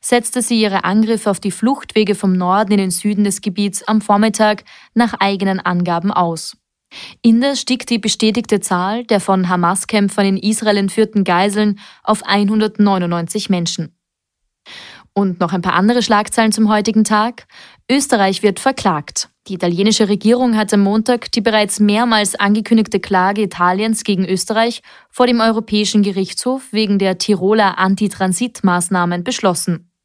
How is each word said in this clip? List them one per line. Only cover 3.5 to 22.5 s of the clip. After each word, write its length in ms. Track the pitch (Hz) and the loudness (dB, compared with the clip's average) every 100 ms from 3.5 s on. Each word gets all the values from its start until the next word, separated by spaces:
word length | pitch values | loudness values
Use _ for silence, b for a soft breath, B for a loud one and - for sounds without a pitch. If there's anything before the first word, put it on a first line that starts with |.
| 185 202 196 - | -4 -4 -4 -2
am 140 | 214 | -2
Vormittag 640 | 202 202 220 214 214 208 B B B | 2 2 2 2 0 0 B B B
nach 200 | - 233 - | 0 0 0
eigenen 400 | 196 196 196 190 | -2 0 -2 -2
Angaben 500 | 180 180 175 170 190 | -2 -2 0 -2 -2
aus. 460 | 190 175 165 - - _ _ _ B B B | 0 0 -2 -10 -16 _ _ _ B B B
Indes 380 | 233 226 277 269 | 2 4 2 -2
stieg 260 | - 254 - | -4 -6 -2
die 120 | 233 | -4
bestätigte 600 | 208 - 220 214 226 208 | -2 0 0 0 -2 -2
Zahl 460 | - 180 185 226 | 0 -2 -2 -4
der 160 | 240 208 | -2 -2
von 280 | - 190 180 | 2 0 0
Hamas-Kämpfern 800 | 180 175 196 - 208 202 - 196 | 0 0 0 -2 0 0 0 0
in 100 | 190 | 0
Israel 420 | 202 214 214 202 | -2 -2 0 0
entführten 440 | 196 - 214 208 | 0 0 0 0
Geiseln 560 | 185 175 202 202 208 202 B B | 0 2 2 2 0 -2 B B
auf 220 | - 214 | -2 -2
einhundertneunundneunzig 1200 | - 202 202 214 214 214 208 190 175 175 165 208 - | 0 0 2 2 0 2 2 2 0 -2 -4 -6 -2
Menschen. 480 | 185 170 - 156 _ _ _ _ _ _ _ B B B B B | -2 -2 -6 -10 _ _ _ _ _ _ _ B B B B B
Und 260 | - 196 175 | -2 -2 0
noch 140 | 175 | -2
ein 100 | 185 | -2
paar 120 | 180 | 0
andere 280 | 175 202 247 | 2 2 2
Schlagzeilen 480 | 220 208 208 - 220 | 2 0 2 0 0
zum 180 | 214 214 | 2 2
heutigen 360 | 214 214 220 | 2 2 2
Tag. 420 | 214 214 226 - - B B B _ | 2 2 0 -4 -20 B B B _
Österreich 540 | 269 262 220 196 190 | -2 2 2 2 2
wird 160 | 208 185 | 0 0
verklagt. 680 | 180 180 202 156 147 - - _ - | -2 0 -2 -2 -4 -10 -10 _ -12
Die 80 | |
italienische 540 | 185 175 175 202 214 208 | -4 -2 0 0 2 0
Regierung 480 | 202 214 247 254 220 | 2 2 2 2 0
hat 160 | 208 | 0
am 80 | 208 | 2
Montag 500 | 196 214 220 240 - | 2 2 0 -2 -2
die 120 | - | -2
bereits 360 | 220 214 208 - | 0 0 0 2
mehrmals 560 | 208 208 240 220 208 | 2 2 2 0 0
angekündigte 640 | - 202 | -2 0